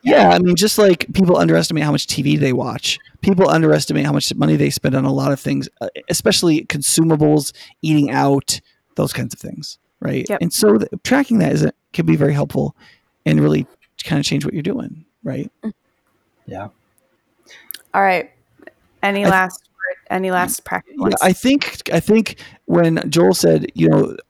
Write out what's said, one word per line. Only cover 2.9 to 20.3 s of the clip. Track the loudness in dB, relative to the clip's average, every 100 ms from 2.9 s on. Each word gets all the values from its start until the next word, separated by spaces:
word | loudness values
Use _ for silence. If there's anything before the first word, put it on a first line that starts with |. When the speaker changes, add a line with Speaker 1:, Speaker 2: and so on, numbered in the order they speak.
| -8 -10 -4
Speaker 1:
people | 0 4 4
underestimate | 4 4 2 0 -2 0
how |
much | -2 -2 -2
money | 0
they | 2 0
spend | -2 -2
on | -2
a | 0
lot | -2 -2
of | -4
things, | -4 -4 -6 _
uh, | -12 -12 -6
especially | -2 0 2 2 0 -2
consumables, | -6 -2 2 2 4 4 2 0 -12 -20 _
eating | 0 0 2
out, | 0 2 0 -2 -8 _ _ _
those | -4 -4
kinds | -4 -10
of | -10
things, | -14 -14 -16 -18 _ _
right? | -6 -6 -4
Speaker 2:
Yep. | -4
Speaker 1:
And | -2
so | 2 4 4
th-, | 0 -8
tracking | -2 0 2 0
that | 2
is | 0
a, | -2 -4 _
can | -4 0
be |
very | 2 2
helpful | 0 -2 -4 -6 -8 _ _ _ _
and | -2 2
really | 2 0 -2 _ _ _
kinda | -4 -4
change | -2 -2
what | -4
you're | -6
doing, | -6 -6 -8 -16 -20 _
right? | -10 -8 -10 _
Speaker 2:
Mm. | -14 -14 _ _ _ _ _ _ -16
Speaker 3:
Yeah. | -14 -14 _ _ _ _ _ _ _ _ -20 _ -20 _
Speaker 2:
All | -2
right. | 0 0 -4 _ _ _ -20 _ _ _
Any | -4 0
Speaker 1:
I |
th-, | 0
Speaker 2:
last | 2 0 -6
word? | _ _ -10 -10 _
Any | -6 -2